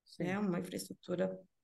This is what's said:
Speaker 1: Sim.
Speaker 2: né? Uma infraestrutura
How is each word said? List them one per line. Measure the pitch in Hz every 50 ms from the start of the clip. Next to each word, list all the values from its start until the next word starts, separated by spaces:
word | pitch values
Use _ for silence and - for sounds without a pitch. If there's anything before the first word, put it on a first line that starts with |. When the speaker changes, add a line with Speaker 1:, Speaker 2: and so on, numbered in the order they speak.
| _
Speaker 1:
Sim. | - - - 180
Speaker 2:
né? | 180 190 202
Uma | 214 190 170 185
infraestrutura | 180 180 190 190 196 - 190 - - - 180 180 185 190 190 190 - - _ _